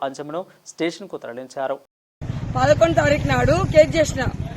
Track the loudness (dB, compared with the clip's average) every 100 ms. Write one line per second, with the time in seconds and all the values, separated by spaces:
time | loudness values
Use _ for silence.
0 | -8 -8 -10 -10 -10 _ -20 -6 -4 -4
1 | -12 -14 -12 -12 -12 -8 -6 -6 -10 _
2 | _ _ -10 -8 -6 0 2 4 4 2
3 | 2 0 0 0 2 2 4 6 6 4
4 | 0 0 -4 -4 -10